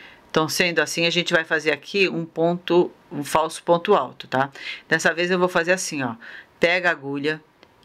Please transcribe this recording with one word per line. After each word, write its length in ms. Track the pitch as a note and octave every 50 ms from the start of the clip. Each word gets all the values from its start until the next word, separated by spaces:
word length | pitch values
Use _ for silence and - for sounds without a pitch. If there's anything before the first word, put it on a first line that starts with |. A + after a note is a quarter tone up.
| - - - - _ _
Então, 180 | - D#3+ D#3 D3+
sendo 300 | - - F#3 F3 E3+ D#3+
assim, 260 | D3+ D3 - E3+ E3+
a 60 | E3+
gente 200 | E3+ F3 E3 -
vai 140 | F3 D#3+ D#3+
fazer 280 | - E3 D#3 D3 D#3
aqui 360 | D3 C#3+ - - - G3+ F#3 E3+
um 160 | D#3+ E3 E3
ponto, 640 | E3 - E3 E3 E3+ F3 F3+ - - E3+ F3+ E3+ - - _ _ -
um 100 | E3 D3
falso 400 | C#3+ C#3 - D#3+ D#3 D#3+ - -
ponto 320 | - - E3+ E3+ E3+ G#3 G3+
alto, 320 | E3 C3 B2 B2+ - -
tá? 240 | - - C3 C3+ C#3 - - - - - - - -
Dessa 240 | D#3+ D#3+ D#3 F3+
vez 180 | D#3+ E3 F3 F3
eu 80 | F#3+ F3+
vou 100 | F3+ F3+
fazer 240 | - F3 E3 E3+
assim, 300 | F#3 F#3 - - D#3+ C#3+
ó. 120 | C3+ A#2+ A2+ - - - - - - _ _ -
Pega 300 | - E3+ F3 F#3 F3 F3
a 40 |
agulha 500 | E3 C#3+ C3+ C#3 C#3 C#3+ C#3 D3+ D#3 D#3 - _ _ _ - _ _ _